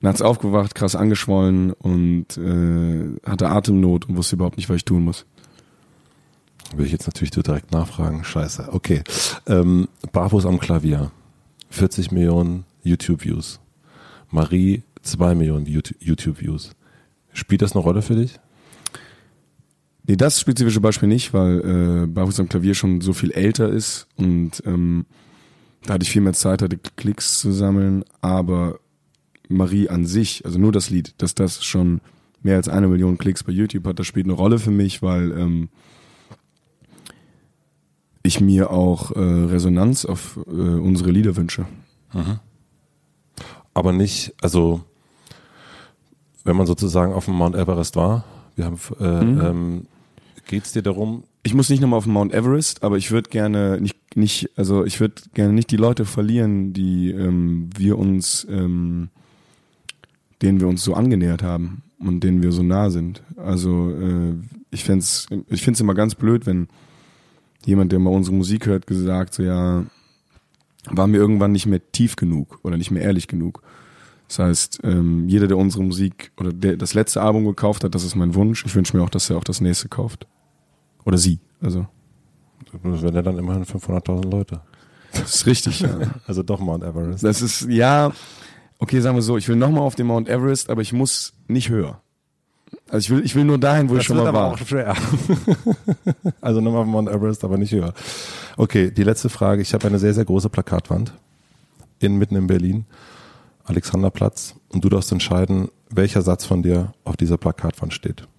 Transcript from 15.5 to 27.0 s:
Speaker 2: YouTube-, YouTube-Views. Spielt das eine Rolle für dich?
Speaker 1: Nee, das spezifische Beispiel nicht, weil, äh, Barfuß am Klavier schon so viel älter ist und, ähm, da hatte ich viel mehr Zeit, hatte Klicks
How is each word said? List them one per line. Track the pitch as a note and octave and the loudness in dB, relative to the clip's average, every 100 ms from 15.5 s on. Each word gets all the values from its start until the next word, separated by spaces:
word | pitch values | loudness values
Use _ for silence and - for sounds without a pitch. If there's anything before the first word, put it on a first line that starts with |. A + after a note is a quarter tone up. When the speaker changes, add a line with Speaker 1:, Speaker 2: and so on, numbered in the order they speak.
| D#2 D2 | 0 -2
Speaker 2:
YouTube-, | D2+ - - | -4 -4 -10
YouTube-Views. | - D#2 - D2 D2+ D#2 - - _ _ _ _ _ | -4 -2 -2 -6 -6 -8 -10 -20 _ _ _ _ _
Spielt | - - G2 | -16 -2 2
das | G2+ | 2
eine | G2+ | 2
Rolle | E2+ F#2 | 2 2
für | G#2+ A2+ | 2 0
dich? | B2 - _ _ _ - - - - - _ _ _ _ _ _ _ _ - | 0 -6 _ _ _ -16 -16 -16 -20 -20 _ _ _ _ _ _ _ _ -2
Speaker 1:
Nee, | G2 | 2
das | C#3 - | 4 2
spezifische | - A#2+ A#2 G#2+ | 0 2 2 2
Beispiel | G#2+ G#2 G#2 | 2 2 2
nicht, | A#2 - | 2 0
weil, | G2 F#2 F2+ F2 F2+ F2 F2 | 0 2 2 2 0 2 0
äh, | E2+ | 0
Barfuß | E2+ F#2 G2 | -2 -2 0
am | F2 | -2
Klavier | F#2+ F#2 | 0 0
schon | G2 F#2+ F2+ | 0 0 0
so | F#2 | 0
viel | F2+ F2 | -2 -2
älter | - G2+ A2+ A2 | 0 0 2 0
ist | G#2 A2 - - - | 0 -4 -10 -14 -2
und, | F#2 F2 E2+ - | 0 2 -2 -6
ähm, | - F2 F2 E2+ E2 _ _ _ _ _ _ _ | -4 -2 0 -2 -4 _ _ _ _ _ _ _
da | - | -4
hatte | G2 | -2
ich | F2+ | 0
viel | - | 2
mehr | G2 | 2
Zeit, | F2+ - F#2 | 0 0 0
hatte | F#2+ F2 - | -2 -4 -10
Klicks | - | -8